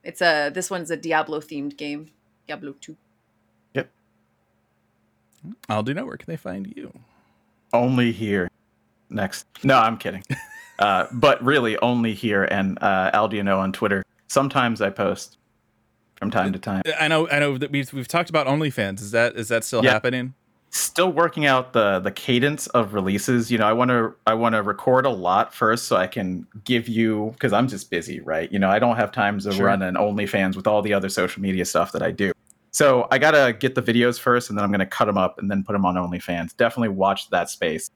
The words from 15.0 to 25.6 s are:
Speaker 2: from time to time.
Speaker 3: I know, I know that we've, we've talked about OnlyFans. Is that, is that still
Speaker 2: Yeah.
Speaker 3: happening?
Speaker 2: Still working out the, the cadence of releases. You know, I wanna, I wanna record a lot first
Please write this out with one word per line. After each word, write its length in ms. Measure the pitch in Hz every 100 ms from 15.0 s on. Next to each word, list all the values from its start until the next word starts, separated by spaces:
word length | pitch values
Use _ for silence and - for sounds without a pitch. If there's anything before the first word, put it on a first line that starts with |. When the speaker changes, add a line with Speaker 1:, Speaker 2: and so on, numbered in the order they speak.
| 98 92 - _ _ _ _ _ _ _ _ _
Speaker 2:
from 120 | 101
time 220 | 107 98
to 80 | 90
time. 220 | - 98 156 151
Speaker 3:
I 80 | 156
know, 220 | 160 165
I 100 | 143
know 180 | 143 131
that 140 | 143
we've, 220 | 143 131
we've 160 | 139 123
talked 200 | 170 170
about 160 | 160 135
OnlyFans. 540 | 147 151 127 98 98
Is 120 | 101
that, 260 | 117 117 120
is 100 | 110
that 160 | 117
still 220 | - 120 127
Speaker 2:
Yeah. 80 |
Speaker 3:
happening? 400 | 127 123 127 127 - _ _ _
Speaker 2:
Still 420 | - - - 185
working 320 | 151 170 160 147
out 260 | 131 127
the, 300 | 120 101 95
the 100 | 98
cadence 560 | - - 123 143 151 -
of 260 | 123 104
releases. 560 | 104 95 101 - 120 113
You 80 | 117
know, 100 | 107
I 40 |
wanna, 400 | 113 127 123 113 - -
I 60 |
wanna 280 | 113 117 110
record 420 | 101 98 - 127 135
a 40 |
lot 440 | 104 87 95 -
first 320 | -